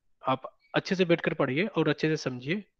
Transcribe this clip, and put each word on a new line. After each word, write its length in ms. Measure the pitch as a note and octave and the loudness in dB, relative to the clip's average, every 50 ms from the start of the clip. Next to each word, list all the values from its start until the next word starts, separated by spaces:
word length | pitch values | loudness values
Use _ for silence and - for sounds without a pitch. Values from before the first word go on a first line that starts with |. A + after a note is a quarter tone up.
| _ _ _ _ - | _ _ _ _ -2
आप 280 | C3 C3 - - - _ _ _ _ - | -2 -2 -2 -4 -12 _ _ _ _ -4
अच्छे 200 | - - - G3 | -2 -2 0 0
से 100 | F3 F#3 | 2 4
बैठकर 280 | E3 E3+ E3 - E3+ D#3+ | 4 4 2 2 -2 0
पढ़िए 300 | - D3 C3 C3 D#3 G#3 | 0 0 0 0 0 -2
और 220 | A3 - - D3+ D3+ | -2 0 0 2 2
अच्छे 200 | C#3+ - D#3+ D#3 | 2 2 0 0
से 80 | D#3 D3 | 0 0
समझिए, 440 | - C3+ B2+ B2+ B2+ C#3+ F3+ G#3+ - _ _ | -2 -4 -6 -6 -6 -6 -6 -6 -6 _ _